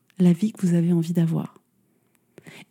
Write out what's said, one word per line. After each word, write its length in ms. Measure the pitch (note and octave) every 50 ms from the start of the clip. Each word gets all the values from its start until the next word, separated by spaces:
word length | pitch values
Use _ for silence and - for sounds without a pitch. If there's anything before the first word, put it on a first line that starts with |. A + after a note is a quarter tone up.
| _ _ _ -
la 140 | F3+ F3+ E3+
vie 180 | E3 G#3+ A3
que 140 | - - F#3+
vous 80 | F3 E3+
avez 200 | E3+ E3 E3+ F3
envie 200 | E3+ D#3+ E3+ E3+
d'avoir. 420 | F3 E3 D#3+ D#3+ D#3 D3 - _ - _ _ _ _ _ _ _ _ _ _ _ _ _ _ _ - _ - - - - _